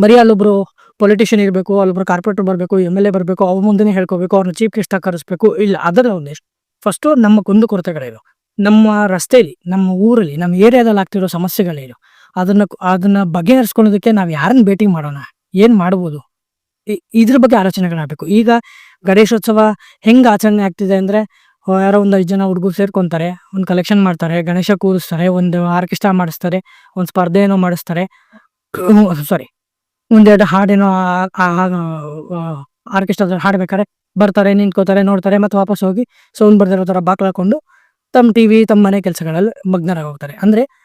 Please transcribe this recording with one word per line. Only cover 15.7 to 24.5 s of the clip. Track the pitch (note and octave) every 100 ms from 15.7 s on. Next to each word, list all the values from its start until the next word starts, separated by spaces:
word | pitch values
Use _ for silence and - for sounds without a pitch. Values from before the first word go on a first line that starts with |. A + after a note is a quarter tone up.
| A3
ಮಾಡ್ಬೋದು, | F3 F#3+ F3 D3 _ _ _ _ _ _ -
ಇ-, | G#3 _
ಇದ್ರ | A3+ A3 C4
ಬಗ್ಗೆ | A#3+ A#3
ಆಲೋಚನೆಗಳಾಗ್ಬೇಕು. | F#3 F#3+ F3+ E3 D3 D3+ D#3
ಈಗ | G#3 A3+ A#3 - - - _ F3+
ಗಣೇಶೋತ್ಸವ | F#3+ G#3+ A3+ A#3 G#3+ G#3+ G3+ - _
ಹೆಂಗ್ | A3 B3 A#3+
ಆಚರಣೆ | G#3 G#3+ G#3
ಆಗ್ತಿದೆ | G3 E3 F#3+ F#3+
ಅಂದ್ರೆ, | F#3+ G#3 G#3+ _ _ _ -
ಆ, | F#3+
ಯಾರೋ | G3 G3+
ಒಂದ್ | G3+ G3
ಐದ್ | F3+
ಜನ | G3
ಹುಡುಗರು | F#3+ F3+ F#3
ಸೇರ್ಕೊಂತಾರೆ, | F3 G3+ G3 F3+ E3 E3+ F3+ _
ಒಂದ್ | F#3+ F#3
ಕಲೆಕ್ಷನ್ | F3+ F3 G#3
ಮಾಡ್ತಾರೆ, | F#3+ E3 E3 E3+
ಗಣೇಶ | E3+